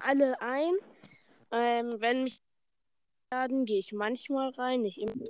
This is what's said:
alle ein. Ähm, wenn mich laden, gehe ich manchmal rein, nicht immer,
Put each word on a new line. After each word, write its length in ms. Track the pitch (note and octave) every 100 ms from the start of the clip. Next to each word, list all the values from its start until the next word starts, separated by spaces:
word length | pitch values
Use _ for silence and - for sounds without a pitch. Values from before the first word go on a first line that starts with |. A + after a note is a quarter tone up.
| C4+
alle 340 | C#4 C4+ B3
ein. 320 | A#3 C4+ E4 F#4+ - - - - - - _
Ähm, 440 | A#3 A#3+ A#3 A#3 A3+
wenn 260 | A#3 C4 C4
mich 140 | - _ _ _ _ _ _ _ _ _
laden, 340 | B3+ C4 C4+ A#3
gehe 140 | G3+
ich 120 | -
manchmal 560 | G#3 G#3 B3 - C4+ C4
rein, 340 | B3+ B3+ B3+
nicht 160 | G#3 -
immer, 140 | G#3 -